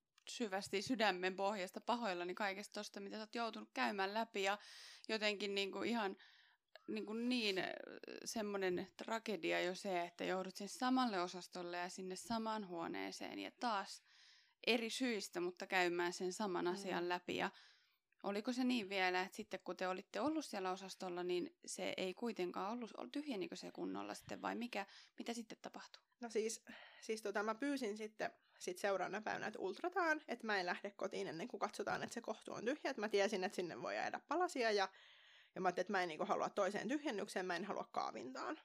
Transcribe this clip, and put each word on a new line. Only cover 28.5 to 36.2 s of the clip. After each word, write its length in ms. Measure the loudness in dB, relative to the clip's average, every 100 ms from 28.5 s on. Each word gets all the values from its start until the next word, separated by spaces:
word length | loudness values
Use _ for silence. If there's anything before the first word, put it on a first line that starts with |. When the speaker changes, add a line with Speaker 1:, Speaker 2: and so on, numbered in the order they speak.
| -10
Speaker 2:
sit 200 | -6 0
seuraavana 440 | 2 4 2 -2
päivänä, 240 | -2 -2 -2
että 120 | -2
ultrataan, 640 | -4 -2 0 4 4 4 0
että 180 | -4 2
mä 140 | 2
en 60 | 2
lähde 240 | 0 -4
kotiin 360 | -4 -2 -2 -4
ennen 220 | -4 -6
kuin 120 | -2
katsotaan, 420 | -2 0 -2 -2
että 120 | -2
se 60 | -6
kohtu 320 | -6 -6 -6
on 120 | -4
tyhjä. 260 | -2 0 -2
Että 100 | -2
mä 80 | 2
tiesin, 360 | 4 4 4
että 120 | 0 0
sinne 260 | -4 -2
voi 120 | -2
jäädä 260 | 0 0 -2 0
palasia 420 | 2 2 2 4
ja, 180 | 4 2 -2 -20 -20 -20 -20 -12
ja 60 | 0
mä 80 | 2
ajattelin, 160 | 2
että 80 | 2
mä 100 | 2
en 60 | 2
niinku 160 | 0